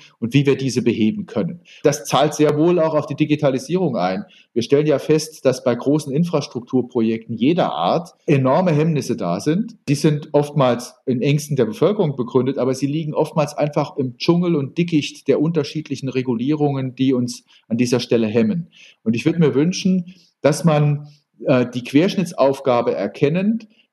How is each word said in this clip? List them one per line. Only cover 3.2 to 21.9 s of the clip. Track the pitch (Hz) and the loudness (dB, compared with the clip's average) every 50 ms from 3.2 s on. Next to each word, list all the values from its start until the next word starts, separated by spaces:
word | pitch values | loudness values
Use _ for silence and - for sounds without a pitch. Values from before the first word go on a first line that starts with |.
| 156 143 147 143 151 139 131 123 - - 165 185 185 147 117 90 | 0 0 2 2 2 0 0 0 -4 -4 -2 -2 -2 -2 -2 -2
ein. | 90 92 95 - - - _ _ _ _ _ | -2 -2 -2 -4 -8 -10 _ _ _ _ _
Wir | 120 | -6
stellen | 117 - 139 143 156 151 | 0 2 2 2 4 4
ja | 156 135 | 2 0
fest, | - - 156 156 156 - - - - | 2 2 2 2 2 -4 -12 -2 0
dass | 135 123 - - | 0 0 2 0
bei | 123 120 | -2 -2
großen | 120 - 135 147 156 151 143 127 | 0 0 0 0 0 0 -2 -2
Infrastrukturprojekten | 151 175 170 - 143 139 - - 123 117 - - 127 120 120 - 123 113 113 110 113 - - 117 | 0 0 0 0 -2 -4 -4 -8 -12 -8 -2 0 0 0 0 0 0 0 2 0 -2 -4 -8 -4
jeder | 95 113 139 175 175 135 85 60 | 0 0 2 2 2 0 0 -2
Art | 76 85 92 123 165 170 - - _ _ | -2 0 0 0 0 -2 -6 -14 _ _
enorme | - 156 135 127 127 135 170 190 180 | 0 2 2 4 2 2 2 2 2
Hemmnisse | 151 147 160 170 160 139 113 - 117 - | 2 2 2 0 0 -2 -2 -4 -4 -4
da | 101 85 87 101 | -2 -4 -4 -2
sind. | - 151 160 190 247 - - - _ - | -2 0 0 0 -2 -4 -8 -12 _ -4
Die | 156 | -2
sind | 147 - 160 147 147 147 - | 2 2 2 0 0 -4 0
oftmals | - 147 143 - - 151 135 127 120 117 - - - _ _ | 0 0 0 2 0 2 2 2 2 0 -4 -12 -18 _ _
in | 131 120 117 | -4 -2 0
Ängsten | 110 143 143 151 - - 143 127 | 0 0 0 0 -2 -2 0 0
der | 117 | 0
Bevölkerung | 110 107 - 151 180 208 214 180 147 123 | 0 0 0 0 2 2 2 0 -2 -2
begründet, | - 117 - - 131 120 131 135 - | -4 -8 -2 0 0 0 0 -2 -2
aber | 120 127 135 | -2 -2 -2
sie | - 143 135 | -2 -2 -2
liegen | 143 160 165 151 - | -2 -4 -4 -4 -2
oftmals | 127 156 - - 156 147 147 - | -2 -2 0 0 -2 -2 -2 -2
einfach | - 147 147 - 160 143 - - - | -4 -4 -2 0 -2 -4 -2 -4 -6
im | 131 127 120 - | -6 -6 -6 -4
Dschungel | - - 170 175 180 175 170 | 0 0 2 2 2 0 0
und | 143 135 127 - 165 | 0 -2 -4 -2 -4
Dickicht | 175 170 165 147 139 - - - - - | -2 0 0 0 0 -2 -8 -8 -2 0
der | 123 - | 2 2
unterschiedlichen | 147 165 170 160 131 - - 156 151 - 139 - 143 131 | 2 0 0 0 -2 -2 -6 -8 -8 -8 -10 -8 -8 -6
Regulierungen, | 123 131 123 127 120 110 120 139 156 151 147 143 135 135 131 131 123 | -4 -4 -2 -2 -2 -2 -2 -2 0 0 0 0 0 -2 -4 -6 -4
die | - 131 135 131 | 0 0 2 2
uns | 123 123 120 - - - _ _ _ _ _ | 2 0 -2 -6 -10 -16 _ _ _ _ _
an | 113 117 | -2 0
dieser | 123 120 127 120 | 0 0 0 0
Stelle | - - 127 117 113 107 | 0 0 0 2 2 2
hemmen. | 107 117 113 107 95 85 - - _ - - - _ _ _ | 2 2 2 2 0 -2 -6 -8 _ -20 -20 -20 _ _ _
Und | 113 117 | -2 -2
ich | 113 - | 0 0
würde | 160 170 170 | -2 2 2
mir | 160 139 123 | 2 2 4
wünschen, | 131 151 180 185 - - 185 185 185 175 - - - _ _ _ _ | 2 0 0 -2 -2 0 0 0 0 -2 -6 -12 -20 _ _ _ _
dass | - 139 156 - - | 0 0 0 2 2
man, | 170 151 147 147 147 147 147 - - - _ _ _ _ _ - | 2 4 4 2 2 0 -2 -4 -12 -20 _ _ _ _ _ -2
äh, | 165 135 123 123 113 | 0 2 2 2 0
die | - 123 123 | -4 -8 -10
Querschnittsaufgabe | - | 0